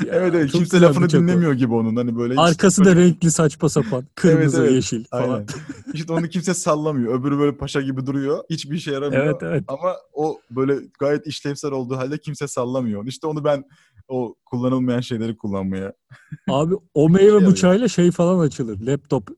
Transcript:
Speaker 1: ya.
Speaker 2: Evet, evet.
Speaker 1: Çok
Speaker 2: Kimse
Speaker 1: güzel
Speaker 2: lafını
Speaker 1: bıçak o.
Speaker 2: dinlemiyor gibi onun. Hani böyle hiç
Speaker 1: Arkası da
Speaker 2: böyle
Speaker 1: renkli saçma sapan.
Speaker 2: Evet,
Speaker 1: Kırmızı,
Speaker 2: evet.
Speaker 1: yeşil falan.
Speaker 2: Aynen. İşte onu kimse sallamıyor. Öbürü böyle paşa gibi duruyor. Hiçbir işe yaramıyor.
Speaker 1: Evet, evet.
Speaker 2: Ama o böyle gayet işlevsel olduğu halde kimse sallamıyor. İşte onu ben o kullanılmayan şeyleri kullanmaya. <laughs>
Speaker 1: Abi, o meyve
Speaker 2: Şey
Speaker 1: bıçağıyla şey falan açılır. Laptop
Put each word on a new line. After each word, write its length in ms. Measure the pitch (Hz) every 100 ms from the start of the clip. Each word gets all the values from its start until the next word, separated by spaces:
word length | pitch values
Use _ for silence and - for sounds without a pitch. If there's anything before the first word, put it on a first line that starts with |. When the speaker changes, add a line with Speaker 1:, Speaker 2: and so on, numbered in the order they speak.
| -
Speaker 1:
ya. 80 |
Speaker 2:
Evet, 200 | 170 180
evet. 160 | 170 143
Speaker 1:
Çok 100 | 175
Speaker 2:
Kimse 160 | 170 185
Speaker 1:
güzel 120 | 175
Speaker 2:
lafını 160 | 143
Speaker 1:
bıçak 160 | 175 165
o. 20 |
Speaker 2:
dinlemiyor 300 | 170 180 165
gibi 220 | 127 127
onun. 220 | 117 113 117
Hani 200 | 123 117
böyle 160 | 120
hiç 60 | 135
Speaker 1:
Arkası 440 | 170 165 196 190
da 40 | 190
Speaker 2:
böyle 120 | 175
Speaker 1:
renkli 260 | 180 160 165
saçma 380 | - 156 - 156
sapan. 300 | 151 208 127
Speaker 2:
Evet, 80 | 131
Speaker 1:
Kırmızı, 480 | - 180 160 156 -
Speaker 2:
evet. 100 | 151
Speaker 1:
yeşil 320 | 131 95 110
falan. 240 | 110 123 127
Speaker 2:
Aynen. 120 | 123 104 - - - -
İşte 180 | 160 165
onu 160 | 165 165
kimse 260 | 180 165
sallamıyor. 680 | 175 175 151 156 143 117 127
Öbürü 180 | 139 143
böyle 180 | 147 143
paşa 240 | 139 143
gibi 240 | 135 135 131
duruyor. 380 | 139 135 175 -
Hiçbir 260 | 160 139 160
işe 160 | 156
yaramıyor. 320 | 135 143 135
Speaker 1:
Evet, 120 | 151 147
evet. 220 | 165 156 113
Speaker 2:
Ama 260 | 135 175 180 -
o 260 | - 151 135 _
böyle 280 | 120 135 135 135 -
gayet 280 | 139 147 151
işlevsel 440 | - 147 139 147
olduğu 240 | 135 123 131
halde 220 | 131 151
kimse 300 | - 143 143
sallamıyor. 580 | - 123 131 120 101 117
İşte 200 | - 160
onu 180 | 151
ben 200 | 147 143 135 _ _ _ -
o 260 | 131 117 -
kullanılmayan 560 | _ 123 127 131 123 120
şeyleri 360 | 123 117 113 110
kullanmaya. 560 | 107 98 95 95 98 - _ -
<laughs> 280 | _ 151 -
Speaker 1:
Abi, 240 | 135 160 190 -
o 140 | 151 160
meyve 300 | 185 202 208
Speaker 2:
Şey 80 | 190
Speaker 1:
bıçağıyla 400 | 185 180 190 247
şey 220 | - 175
falan 280 | - 170 185
açılır. 420 | 151 - 113 101
Laptop 500 | 113 139 - 131 95